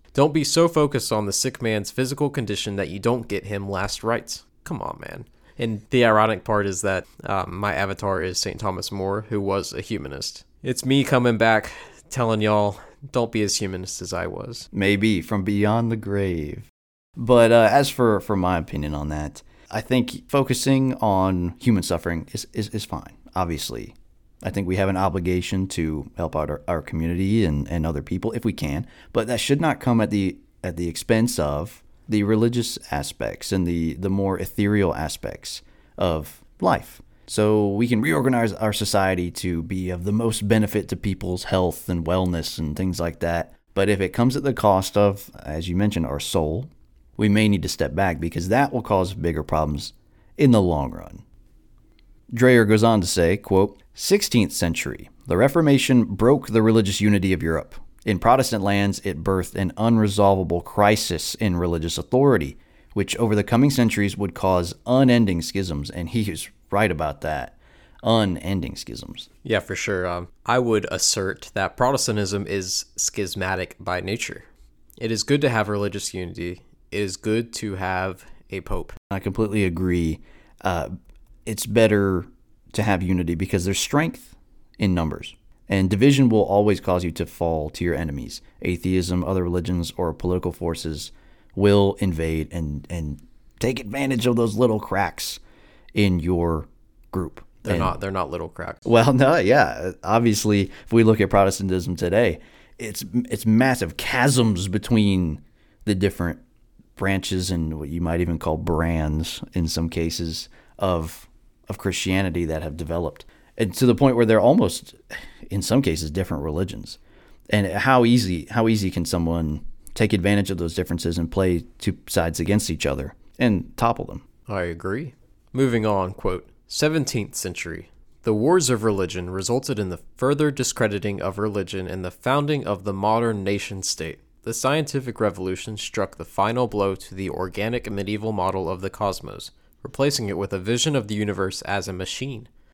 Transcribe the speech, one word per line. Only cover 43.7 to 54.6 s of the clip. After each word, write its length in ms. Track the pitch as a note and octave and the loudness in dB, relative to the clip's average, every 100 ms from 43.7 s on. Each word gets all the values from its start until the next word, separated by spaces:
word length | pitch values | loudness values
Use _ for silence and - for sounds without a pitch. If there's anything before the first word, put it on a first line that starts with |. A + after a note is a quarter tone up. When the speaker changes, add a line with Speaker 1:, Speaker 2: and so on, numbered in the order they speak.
Speaker 2:
But 160 | - G2 | -2 0
if 120 | G2 | 2
it 120 | F#2 | 0
comes 240 | - A#2+ C3 | 2 2 2
at 60 | |
the 100 | C#3 | -2
cost 440 | A#2 G#2 F#2+ F#2 G2+ | 2 4 4 2 2
of, 340 | G2+ G2+ - - | 2 2 -8 -16
as 240 | - D#2 E2+ | -8 -6 -4
you 80 | F2 | 0
mentioned, 300 | G#2 F2+ D2 | 0 0 -2
our 120 | C#2+ | -4
soul, 500 | - F2 D#2 F2 C#3+ - - _ _ - | -2 -2 0 -4 -8 -16 -20 _ _ 0
we 120 | G#2+ | 2
may 180 | G#2 G#2+ | 4 4
need 160 | G2+ | 2
to 60 | F2+ | 0
step 260 | - D2 | -2 -2
back 240 | D2 G2 C#2+ | 0 -2 -2
because 300 | E2+ E2+ F2+ | -4 -4 0
that 240 | A#2 C#3+ | 2 0
will 100 | B2 | -2
cause 320 | - G2+ F#2 | 0 0 0
bigger 300 | F2+ E2+ D#2 | -2 -4 -4
problems 480 | D2+ D#2 D#2 D2 - - _ _ _ - | -2 0 0 -4 -8 -16 _ _ _ 2
in 140 | C#3+ | 6
the 100 | A2+ | 6
long 300 | F2+ D2+ C#2 | 4 0 -2
run. 320 | G1+ G1+ - - - _ _ _ - _ _ _ - - | -8 -14 -18 -20 -20 _ _ _ -20 _ _ _ -20 -10
Dreyer 300 | A#2+ B2+ B2 | 4 8 8
goes 180 | G#2 A2 | 8 6
on 180 | A#2 A2 | 6 4
to 60 | E2+ | 2
say, 300 | - E2+ G2 | 2 4 2
quote, 440 | - F#2+ G2+ - _ | 2 2 2 -2 _
"Sixteenth 560 | - - G3+ - A#2+ F#2 | -10 0 2 4 2 2
century, 580 | - | 0